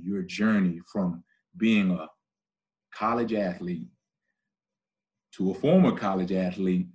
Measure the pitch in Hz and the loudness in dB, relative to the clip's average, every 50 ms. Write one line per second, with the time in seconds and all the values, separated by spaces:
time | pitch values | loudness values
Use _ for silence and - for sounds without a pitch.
0 | 82 92 101 98 90 87 - 95 107 110 110 104 95 90 82 82 - - - 107 | -8 -6 -6 -6 -6 -6 -4 -2 0 2 2 4 2 2 0 -2 -8 -8 -6 -2
1 | 95 87 85 82 - _ _ _ _ _ - 90 113 113 110 104 98 92 90 82 | -2 -2 -2 -6 -10 _ _ _ _ _ -8 -2 2 2 4 4 2 2 0 -2
2 | - - - _ _ _ _ _ _ _ _ _ _ _ _ _ _ _ - - | -4 -10 -16 _ _ _ _ _ _ _ _ _ _ _ _ _ _ _ -10 -4
3 | 107 110 117 120 120 107 110 107 101 92 87 - 90 87 90 - - - _ _ | -2 -2 0 0 0 0 0 0 -2 -2 -4 -6 -6 -8 -6 -8 -8 -12 _ _
4 | _ _ _ _ _ _ _ _ _ _ _ _ _ _ _ _ _ _ _ _ | _ _ _ _ _ _ _ _ _ _ _ _ _ _ _ _ _ _ _ _
5 | _ _ _ _ _ _ - - 95 95 95 - - 143 175 190 180 127 98 - | _ _ _ _ _ _ -8 -4 -2 -2 -2 0 2 4 6 6 6 6 4 0
6 | 110 101 95 92 90 87 98 92 92 90 90 101 95 92 92 90 90 - - | -2 -2 -2 -2 -2 -2 -2 -2 -2 -2 -2 -2 -2 0 0 0 0 -4 -8